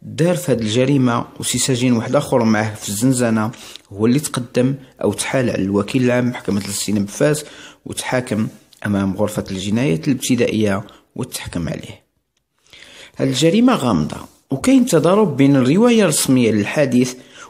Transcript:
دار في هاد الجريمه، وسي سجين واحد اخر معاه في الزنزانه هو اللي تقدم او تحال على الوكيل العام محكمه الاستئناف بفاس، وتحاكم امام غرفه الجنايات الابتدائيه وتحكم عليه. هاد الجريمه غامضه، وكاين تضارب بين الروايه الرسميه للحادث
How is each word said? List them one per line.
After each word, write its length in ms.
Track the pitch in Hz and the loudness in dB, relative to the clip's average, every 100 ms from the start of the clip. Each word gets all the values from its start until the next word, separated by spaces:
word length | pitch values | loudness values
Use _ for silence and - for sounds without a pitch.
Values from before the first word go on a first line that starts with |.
دار 340 | - 104 165 175 | -12 -2 0 0
في 160 | 151 | 0
هاد 80 | 117 | -2
الجريمه، 680 | 110 110 131 143 127 117 - - | 0 0 2 2 2 0 -4 -8
وسي 180 | - 123 | -6 -4
سجين 340 | - 127 127 | -2 0 2
واحد 240 | 120 113 139 | 0 0 -2
اخر 280 | 147 135 | 0 0
معاه 300 | 113 107 107 | 2 2 0
في 140 | 107 - | -6 -8
الزنزانه 640 | 101 127 123 120 110 110 123 - - - | -2 0 2 0 0 -2 -6 -16 -20 -16
هو 140 | 101 113 | -2 0
اللي 140 | 131 | 0
تقدم 540 | 156 - 123 - 127 135 - - | -2 -6 -4 0 0 -2 -10 -4
او 100 | 104 | -2
تحال 380 | 101 - 139 120 | -2 -2 -2 0
على 120 | 98 | -2
الوكيل 420 | 95 101 101 135 | 0 0 0 0
العام 240 | 123 123 123 | 2 2 0
محكمه 320 | 123 - 101 | -4 -4 -4
الاستئناف 420 | 98 101 - 104 | -4 -6 -2 -2
بفاس، 420 | 101 - 147 151 - - - - - | -2 0 0 0 -4 -18 -20 -18 -12
وتحاكم 600 | - - 127 123 104 110 - _ _ 104 | -10 -4 -4 -2 -2 -2 -6 _ _ -4
امام 300 | 101 98 95 | 0 0 0
غرفه 280 | 104 - - | -2 -2 -6
الجنايات 580 | 95 101 110 139 160 156 | -6 -4 -2 0 0 0
الابتدائيه 760 | 127 - 120 120 107 104 95 - - _ - | -2 0 0 0 0 0 -2 -6 -16 _ -10
وتحكم 520 | 120 - - - 80 | -10 -10 -10 -8 -6
عليه. 340 | - - - _ _ _ _ _ _ _ - - - - - | -8 -12 -18 _ _ _ _ _ _ _ -20 -20 -20 -18 -4
هاد 120 | 135 | -2
الجريمه 460 | 127 160 202 247 | 0 2 4 4
غامضه، 420 | 240 131 87 76 - - _ _ | 4 2 0 0 -6 -14 _ _
وكاين 360 | 131 - 262 240 | -4 4 4 4
تضارب 500 | 165 151 196 208 123 | 4 4 2 2 2
بين 200 | 139 139 | 4 4
الروايه 460 | 123 175 240 226 | 4 4 4 4
الرسميه 480 | 190 151 - 131 117 | 2 2 2 2 4
للحادث 640 | 107 98 - 143 123 127 - - - - | 2 0 0 2 2 0 -4 -18 -20 -12